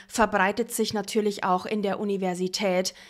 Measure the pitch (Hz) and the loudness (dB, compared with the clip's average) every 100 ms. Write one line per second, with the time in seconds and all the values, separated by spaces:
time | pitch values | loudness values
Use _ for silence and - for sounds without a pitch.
0 | - - 214 202 190 202 233 - 220 214 | -8 0 2 4 2 2 -2 0 0 -2
1 | 196 214 208 190 190 180 - 220 202 - | -2 0 0 0 0 0 0 -2 -2 -2
2 | 208 196 190 175 185 185 202 180 190 - | -2 0 -2 -2 -2 0 0 2 0 -6
3 | - | -18